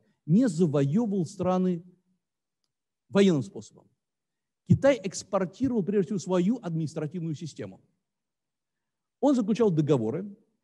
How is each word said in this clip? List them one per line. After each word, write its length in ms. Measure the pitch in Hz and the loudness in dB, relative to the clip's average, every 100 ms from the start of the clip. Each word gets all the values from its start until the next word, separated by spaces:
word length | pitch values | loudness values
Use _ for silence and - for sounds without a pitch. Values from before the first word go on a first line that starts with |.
| _ _ - | _ _ 0
не 240 | 190 262 | 2 2
завоёвывал 760 | 156 175 143 139 185 240 196 151 | 2 0 2 0 0 0 -2 -4
страны 580 | - 180 185 185 170 - _ _ _ _ _ _ _ _ _ _ _ _ | -4 -2 0 0 -2 -8 _ _ _ _ _ _ _ _ _ _ _ _
военным 360 | 196 196 151 | 4 4 4
способом. 440 | 107 113 - - _ _ _ _ _ _ _ _ - | -2 -10 -18 -20 _ _ _ _ _ _ _ _ 0
Китай 320 | - 269 262 | 2 4 2
экспортировал, 840 | 196 - - 196 185 - 262 240 | -2 -10 -6 -4 -4 -4 -2 -2
прежде 240 | 170 202 185 | 0 -2 -2
всего, 120 | 202 | -4
свою 400 | 180 180 180 247 | -2 0 0 -2
административную 720 | 180 160 160 160 151 185 165 143 | -4 -4 -4 -6 -8 -6 -8 -8
систему. 460 | 156 - 101 95 _ _ _ _ _ _ _ _ _ _ _ _ _ - | -10 -12 -14 -14 _ _ _ _ _ _ _ _ _ _ _ _ _ -2
Он 140 | 277 262 | 2 2
заключал 360 | 196 214 220 | 2 2 2
договоры, 640 | 156 147 139 110 151 208 - _ _ | 2 2 2 0 -6 -8 -16 _ _